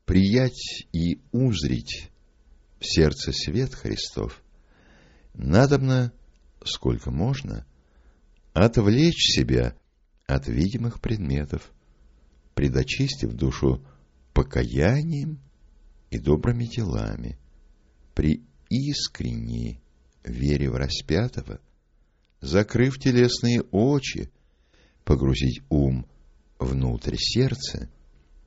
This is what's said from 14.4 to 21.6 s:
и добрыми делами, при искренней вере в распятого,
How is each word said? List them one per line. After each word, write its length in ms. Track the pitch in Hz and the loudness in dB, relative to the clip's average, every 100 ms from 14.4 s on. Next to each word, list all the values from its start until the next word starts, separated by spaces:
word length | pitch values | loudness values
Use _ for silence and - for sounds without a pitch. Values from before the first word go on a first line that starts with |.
| - - 58 64 85 139 165 143 151 151 - _ - _ - - _ | 0 0 -2 2 2 2 0 -4 -6 -10 -16 _ -20 _ -20 -20 _
и 100 | 58 | -4
добрыми 460 | 71 76 120 120 117 | 0 2 2 -2 -2
делами, 720 | - 101 57 53 - - - - - - _ _ _ - - | -4 -2 -2 -4 -6 -8 -12 -18 -20 -20 _ _ _ -8 0
при 280 | 76 - - _ _ | 2 0 -4 _ _
искренней 1120 | 123 143 139 - - 62 58 57 58 58 57 _ _ _ _ | -4 -2 -4 -8 -6 -6 -6 -6 -6 -6 -10 _ _ _ _
вере 460 | - 60 69 71 69 | -12 -2 0 2 0
в 60 | 62 | -2
распятого, 840 | 67 - - 78 123 - - - | -4 -6 -2 0 0 -4 -10 -14